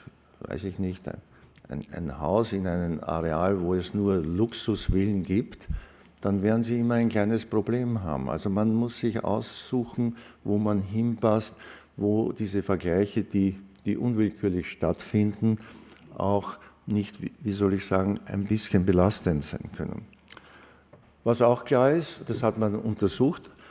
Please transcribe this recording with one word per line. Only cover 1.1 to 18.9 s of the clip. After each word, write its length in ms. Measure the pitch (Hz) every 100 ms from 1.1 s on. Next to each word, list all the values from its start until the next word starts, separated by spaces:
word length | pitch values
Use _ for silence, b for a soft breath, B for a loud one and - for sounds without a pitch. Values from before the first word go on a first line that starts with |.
| - - b b b -
ein, 140 | 71 -
ein 280 | 80 82 69
Haus 320 | 80 101 110
in 140 | 98 92
einem 340 | 87 85 80
Areal, 580 | - 80 82 80 92 98
wo 140 | 87
es 200 | 92 87
nur 220 | 104 101 95
Luxusvillen 1040 | 78 90 117 - - 101 - 95 98 101
gibt, 440 | 87 98 - - - B B B B B
dann 220 | 101 98
werden 200 | 101 113
Sie 180 | 113 120
immer 140 | 117
ein 140 | 117 117
kleines 360 | 107 104 113
Problem 580 | - 107 101 120 120 113
haben. 260 | 90 69 65
Also 220 | 69 104
man 240 | 98 110
muss 240 | 110 117 -
sich 260 | 117 113
aussuchen, 920 | - 110 110 - - 127 113 - 120 117 B B
wo 140 | - 104
man 220 | 107 104
hinpasst, 720 | 95 110 117 117 113 110 - - B B B -
wo 360 | 104 107 113
diese 300 | - 104 98
Vergleiche, 600 | 92 92 87 90 101 113
die, 360 | 95 101 98 98 - - 104
die 100 | -
unwillkürlich 760 | 123 110 107 - 101 90 -
stattfinden, 880 | - 85 87 - 107 107 101 113 110 B B B B B -
auch 420 | 95 101 - - B B -
nicht, 360 | 104 98 -
wie, 100 | - -
wie 120 | 110
soll 220 | 98 101
ich 120 | 98 -
sagen, 340 | 95 95 101 -
ein 180 | 98
bisschen 400 | 98 107 - 98
belastend 580 | 92